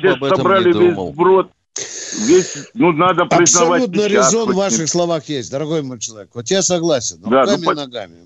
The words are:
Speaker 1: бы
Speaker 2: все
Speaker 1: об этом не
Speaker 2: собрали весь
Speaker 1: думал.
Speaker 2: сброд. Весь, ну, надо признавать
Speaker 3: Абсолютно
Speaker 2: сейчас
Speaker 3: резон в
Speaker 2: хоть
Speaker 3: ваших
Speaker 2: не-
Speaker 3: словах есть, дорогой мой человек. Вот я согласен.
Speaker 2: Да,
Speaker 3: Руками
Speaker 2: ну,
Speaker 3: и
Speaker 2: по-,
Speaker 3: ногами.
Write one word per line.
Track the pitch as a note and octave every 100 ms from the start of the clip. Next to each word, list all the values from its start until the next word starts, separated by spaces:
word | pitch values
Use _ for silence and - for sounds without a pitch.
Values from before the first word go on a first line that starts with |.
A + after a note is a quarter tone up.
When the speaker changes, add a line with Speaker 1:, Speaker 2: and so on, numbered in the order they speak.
Speaker 1:
бы | F#3
Speaker 2:
все | B2+
Speaker 1:
об | C#3
этом |
не | F#3
Speaker 2:
собрали | F3+ F#3+ F3+
весь | E3+
Speaker 1:
думал. | F3+ D#3+ F3
Speaker 2:
сброд. | D3 F#3 F#3+ F#3 _ _ - - - - - A2
Весь, | F#3 F3 D3 -
ну, | - E3+
надо | D3+ F3+ F3 E3+
признавать | E3+ E3+ - - B3+
Speaker 3:
Абсолютно | A#3+ F#3+ G#3
Speaker 2:
сейчас | G#3 -
Speaker 3:
резон | A3+
в | A3
Speaker 2:
хоть | F#3
Speaker 3:
ваших | G3 A3+
Speaker 2:
не- | D#3
Speaker 3:
словах | F3 E3+ D#3+ -
есть, | C#3+ A2+
дорогой | C3+ D3+ D#3+
мой | C3+ A#2+
человек. | - G#2+ F#2
Вот | A#2+ A#2
я | F#3+
согласен. | F3+ F3+ E3 C3+ - E2 G#2
Speaker 2:
Да, | C3
Speaker 3:
Руками | - -
Speaker 2:
ну, |
Speaker 3:
и | E3
Speaker 2:
по-, |
Speaker 3:
ногами. | D3+ C3+ A#2+ F#2 E2+